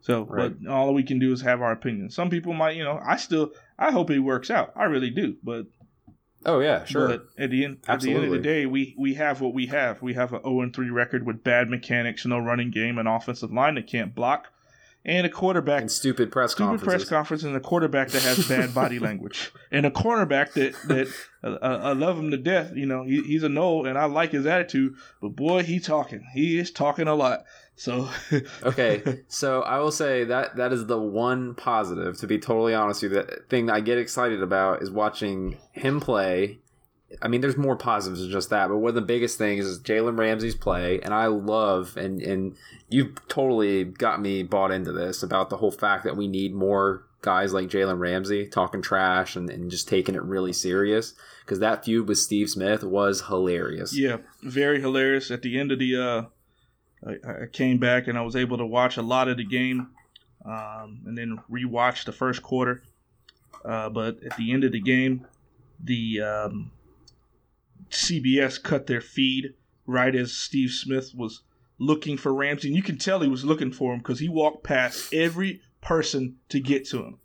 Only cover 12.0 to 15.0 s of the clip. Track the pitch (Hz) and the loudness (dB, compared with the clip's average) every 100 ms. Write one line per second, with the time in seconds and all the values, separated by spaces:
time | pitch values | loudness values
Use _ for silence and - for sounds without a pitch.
12 | 117 113 123 120 117 120 120 107 113 120 | 0 -4 -2 -2 0 0 0 -2 -2 0
13 | 113 113 117 123 117 113 143 147 - 123 | 0 0 -2 -8 -4 2 2 0 -4 -4
14 | 101 107 120 143 - _ _ _ _ _ | -4 -2 0 0 -4 _ _ _ _ _